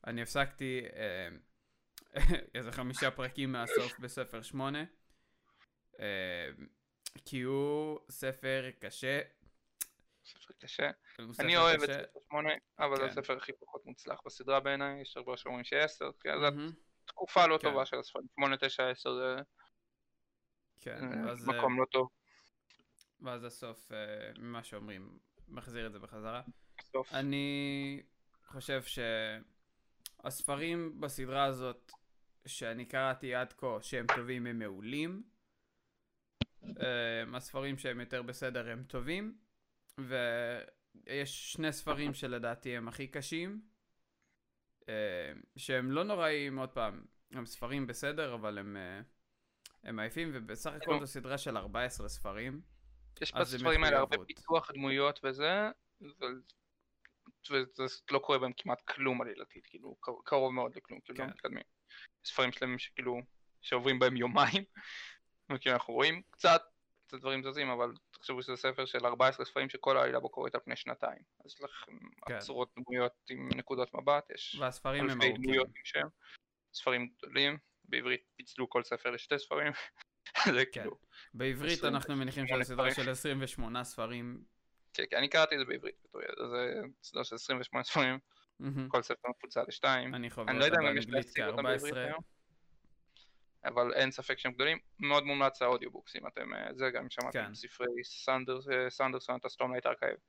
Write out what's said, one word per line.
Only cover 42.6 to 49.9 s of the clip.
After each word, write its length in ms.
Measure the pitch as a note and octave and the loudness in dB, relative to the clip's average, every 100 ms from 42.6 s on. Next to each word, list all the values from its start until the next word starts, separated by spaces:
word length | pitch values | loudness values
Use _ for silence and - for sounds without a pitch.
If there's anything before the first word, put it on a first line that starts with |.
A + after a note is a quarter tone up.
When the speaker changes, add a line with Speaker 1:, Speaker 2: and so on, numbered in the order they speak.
| C3 A#2+ | -6 -6
Speaker 1:
הם 100 | A2+ | -6
הכי 200 | A#2 C3+ | -8 -8
קשים, 540 | D3 C3+ E3 F3+ G#3+ G#3+ _ _ _ _ _ _ _ _ _ _ _ - | -8 -6 -4 -4 -8 -14 _ _ _ _ _ _ _ _ _ _ _ -8
אמ, 60 | A2 G#2+ F2+ D2+ - - - | -2 -2 -2 -6 -10 -16 -14
שהם 360 | - C3 B2+ | -2 0 2
לא 120 | C#3 | 0
נוראים, 560 | G3 G3+ D#3+ D3+ C#3+ C3+ | 0 2 2 2 0 -4
עוד 100 | C3 | -6
פעם, 360 | - A2 F#2 - _ _ | -2 -2 -4 -14 _ _
הם 140 | C3 A#2 | -10 -10
ספרים 420 | - A#2+ C#3 C3 | -8 -4 -2 -4
בסדר, 460 | A#2+ C#3+ D3+ D3+ | -2 -4 -2 -4
אבל 240 | A#2+ G#2+ G#2 | -2 -4 -4
הם, 200 | G2 G2+ | -6 -8
אה, 240 | F#2 F#2+ A#2 _ _ _ _ _ - _ | -8 -10 -14 _ _ _ _ _ -20 _
הם 160 | - | -10